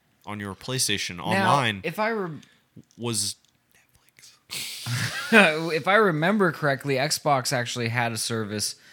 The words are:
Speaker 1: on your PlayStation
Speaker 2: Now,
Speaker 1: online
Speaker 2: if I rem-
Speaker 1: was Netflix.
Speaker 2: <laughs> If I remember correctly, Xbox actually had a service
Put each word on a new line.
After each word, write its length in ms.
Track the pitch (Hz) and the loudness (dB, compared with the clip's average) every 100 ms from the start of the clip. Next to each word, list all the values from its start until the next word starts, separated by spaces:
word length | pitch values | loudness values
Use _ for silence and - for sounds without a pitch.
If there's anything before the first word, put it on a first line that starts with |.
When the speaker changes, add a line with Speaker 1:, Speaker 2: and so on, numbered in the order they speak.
| _ _ - | _ _ -12
Speaker 1:
on 140 | 104 | -8
your 160 | 101 95 | -8 -10
PlayStation 640 | - 131 - 98 - 87 | -6 -2 0 -2 -4 -6
Speaker 2:
Now, 80 | 101 | -2
Speaker 1:
online 560 | 110 107 139 117 98 | 2 4 4 2 -2
Speaker 2:
if 160 | 175 165 | -4 -2
I 100 | 214 | -2
rem- 300 | 226 180 147 - _ _ - - - | -2 -4 -8 -16 _ _ -20 -20 -8
Speaker 1:
was 380 | 117 110 98 - _ _ _ _ | -4 -2 -2 -6 _ _ _ _
Netflix. 1120 | _ _ _ _ - _ _ - - - 120 120 113 - - | _ _ _ _ -20 _ _ -10 -10 -10 -6 -4 -4 -6 4
Speaker 2:
<laughs> 420 | 220 180 156 165 | 6 6 4 -2
If 140 | 160 180 | -2 4
I 80 | 208 | 4
remember 560 | 208 151 170 214 180 | 4 4 2 4 2
correctly, 440 | 135 147 131 139 131 | 2 0 0 0 0
Xbox 580 | 147 - 151 135 123 | 0 0 2 2 2
actually 340 | 131 117 123 117 | -2 -2 -2 -2
had 220 | 120 117 | 0 -2
a 60 | 113 | -2
service 580 | - 113 107 107 - - - | -4 -4 -4 -4 -4 -6 -16